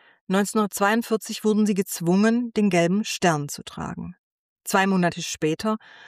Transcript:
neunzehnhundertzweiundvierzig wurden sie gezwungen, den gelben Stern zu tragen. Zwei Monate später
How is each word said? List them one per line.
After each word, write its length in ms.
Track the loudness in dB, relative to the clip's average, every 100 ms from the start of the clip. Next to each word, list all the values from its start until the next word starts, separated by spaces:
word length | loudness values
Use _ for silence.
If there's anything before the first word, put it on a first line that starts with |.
| _ _ -2
neunzehnhundertzweiundvierzig 1160 | 0 0 0 -2 0 0 2 0 -4 -4 -4
wurden 220 | 0 2 2
sie 80 |
gezwungen, 760 | 0 -2 -2 0 4 4 2 0
den 160 | 0 2
gelben 340 | 4 2 0
Stern 440 | -2 0 0 0 -4
zu 140 | -10
tragen. 540 | -14 -10 -10 -10 -12 -16 _ _ _ _
Zwei 240 | -2 2 2
Monate 340 | 2 0 -2
später 540 | -8 -4 -2 -2 -4 -4 -8 -20